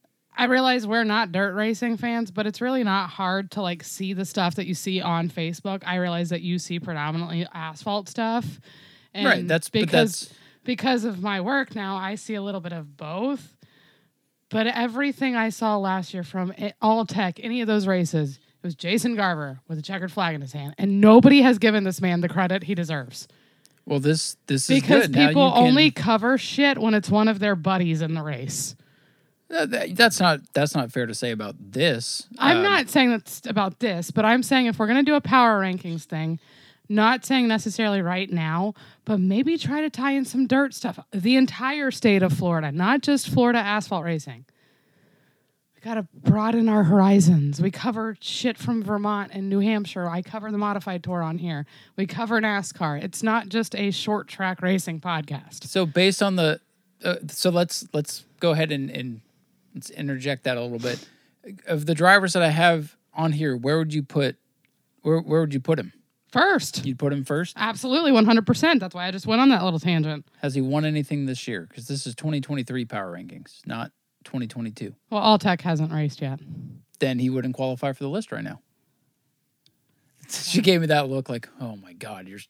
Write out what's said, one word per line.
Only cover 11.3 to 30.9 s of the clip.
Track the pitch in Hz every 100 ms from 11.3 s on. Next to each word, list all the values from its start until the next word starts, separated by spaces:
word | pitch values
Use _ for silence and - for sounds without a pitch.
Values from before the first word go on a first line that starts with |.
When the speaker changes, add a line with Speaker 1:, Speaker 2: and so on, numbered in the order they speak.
| 196
Speaker 1:
work | 185 277 269 226
now, | 196 196
I | 190 208
see | - 208
a |
little | 196 196
bit | 170
of | 170 147 143
both. | 151 180 254 285 - _ _ _ _ _ _ _ _ _ -
But | 220 220
everything | 240 240 233 285 - 269 240
I | 220
saw | - 220 208
last | 196 190 180
year | 185
from | 170 185 180
it, | 190 208 -
All | 214 220 214
Tech, | 196 185 -
any | 226 240
of | 220
those | 214 190
races, | 185 170 165 143 135
it | _ _ 180
was | 147
Jason | 175 220 254 220
Garver | 190 160 143 131 -
with | 160
a |
checkered | 147 190 180
flag | 208 170 151
in |
his | 135
hand. | 147 143 -
And | 196 196
nobody | 214 226 254 285
has | 262 214
given | 220 214 190
this | -
man | 185 175
the | 170
credit | 185 180 190
he | 165 185
deserves. | 160 151 123 - - _ _ _ _ _ -
Speaker 2:
Well, | 143
this, | 143 156 - - -
this | 135 -
is | 269
Speaker 1:
Because | 269 277 -
Speaker 2:
good. | 262
Now | 285
Speaker 1:
people | 285 269
Speaker 2:
you |
can | 233
Speaker 1:
only | 247 262 311
cover | - 180 220 233 262
shit | - - 285 269
when | 220
it's | 214 -
one | 208 214
of | 202
their | 208 185
buddies | 170 185 175 160
in | 160
the | 160
race. | 151 127 131 - - - _ _ _ _ _ _ -
Speaker 2:
Uh, | 330 294
that, | 233 - 180
that's | 226 -
not, | 180 147 -
that's | 139 151 151
not | 120